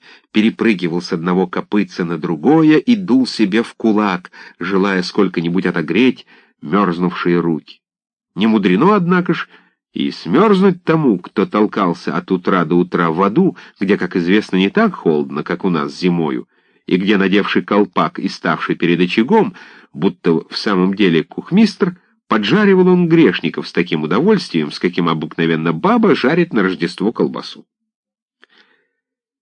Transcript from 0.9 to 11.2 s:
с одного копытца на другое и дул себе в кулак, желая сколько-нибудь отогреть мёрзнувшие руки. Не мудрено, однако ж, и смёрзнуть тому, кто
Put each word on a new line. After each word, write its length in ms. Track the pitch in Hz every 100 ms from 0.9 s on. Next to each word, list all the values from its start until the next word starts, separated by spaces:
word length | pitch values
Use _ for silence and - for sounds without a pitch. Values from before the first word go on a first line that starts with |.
| 87
с 100 | 90
одного 360 | 90 87 90 90
копытца 580 | 101 - 107 90 - 87
на 140 | 82
другое 580 | 82 78 113 160 156 156
и 180 | - 110
дул 300 | 90 127 120
себе 380 | - 104 107
в 100 | 113
кулак, 560 | - 113 104 104 90 - - - -
желая 420 | 87 98 98 95
сколько-нибудь 640 | 90 - 95 90 85 90 90
отогреть 640 | 87 78 90 131 - - - _ _
мёрзнувшие 800 | 73 95 92 85 87 87 90 87
руки. 420 | 82 76 - - _ _ _ _ _ 85
Не 100 | 110
мудрено, 480 | 110 95 92 175 214
однако 380 | 175 180 175
ж, 160 | 165 - - _ _ _
и 180 | - 69
смёрзнуть 720 | - - 123 214 190 196 180
тому, 340 | - 160 143
кто 300 | 92